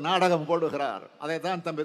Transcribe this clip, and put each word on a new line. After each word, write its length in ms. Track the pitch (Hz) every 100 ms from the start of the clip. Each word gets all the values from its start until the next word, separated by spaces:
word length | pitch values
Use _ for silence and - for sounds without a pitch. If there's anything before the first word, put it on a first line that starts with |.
| 151
நாடகம் 420 | 185 180 170 151
போடுகிறார். 560 | 170 160 143 139 98 - - 147
அதைத்தான் 400 | 165 175 185 170
தம்பி 180 | 156